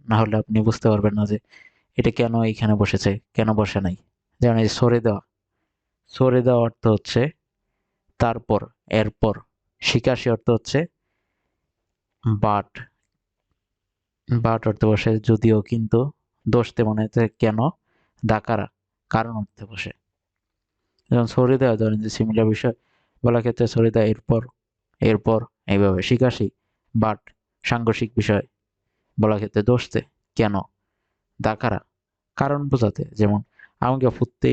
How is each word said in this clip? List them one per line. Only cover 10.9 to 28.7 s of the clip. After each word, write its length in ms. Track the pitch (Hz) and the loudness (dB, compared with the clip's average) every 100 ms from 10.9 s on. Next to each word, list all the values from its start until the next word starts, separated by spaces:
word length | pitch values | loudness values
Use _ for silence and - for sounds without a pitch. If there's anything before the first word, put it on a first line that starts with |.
| _ _ _ _ _ _ _ _ _ _ _ _ _ | _ _ _ _ _ _ _ _ _ _ _ _ _
but, 460 | 120 104 107 101 - - - _ _ _ _ _ _ _ _ _ _ _ _ _ - | -4 0 0 -2 -4 -14 -20 _ _ _ _ _ _ _ _ _ _ _ _ _ -4
but 320 | 120 117 113 113 | -2 0 0 -2
অর্থে 200 | 98 110 | 0 0
বসে 240 | 107 113 110 | 2 0 0
যদিও, 340 | - 107 113 107 | 2 2 4 2
কিন্তু। 380 | - 117 110 117 143 - _ _ 110 | 0 -4 0 0 -2 -6 _ _ -2
দোষতে 340 | 120 113 - | -2 0 -2
মানে 160 | 110 107 | -2 -2
হচ্ছে 200 | 110 120 110 - | -2 0 -2 0
কেন, 200 | 110 110 143 - _ _ _ _ | -2 0 -2 -4 _ _ _ _
দাকারা 440 | 113 - - 107 107 _ _ _ - | -2 -2 -2 -4 -6 _ _ _ -4
কারণ 240 | 113 113 110 | -4 -2 -6
অর্থে 280 | 101 - | -10 -14
বসে। 280 | 104 87 - - _ _ _ _ _ _ _ _ _ _ - | -16 -14 -14 -16 _ _ _ _ _ _ _ _ _ _ -2
যেমন 160 | 123 117 | 0 0
সরে 300 | - 127 131 | 2 2 4
দেওয়া, 180 | 127 110 | 2 2
ধরেন 220 | 110 107 | 0 -2
যে 100 | 110 | -4
সিমিলার 360 | - 110 110 110 | -4 -2 2 0
বিষয় 280 | 104 123 - _ _ _ _ | 0 -2 -6 _ _ _ _
বলার 200 | 120 117 | 0 0
ক্ষেত্রে 240 | 117 - 113 | 0 -2 0
সরে 240 | 117 113 | 2 2
দেওয়া 160 | 113 110 | 2 0
এরপর, 320 | 107 - 113 120 _ _ _ _ - | 0 -2 -2 -4 _ _ _ _ -2
এরপর, 400 | 110 107 113 110 120 _ - | 0 2 2 0 -2 _ -2
এইভাবে। 340 | 101 98 92 | 2 2 2
শিকাশি 440 | - 123 127 - 101 - _ _ _ | 0 2 0 0 -6 -8 _ _ _
but 260 | 110 110 104 - _ _ _ | -2 -2 -2 -10 _ _ _
সাংঘর্ষিক 460 | - 120 113 - 117 - | -4 -2 -2 -2 -4 -2
বিষয় 280 | 107 101 - _ _ | 0 0 -2 _ _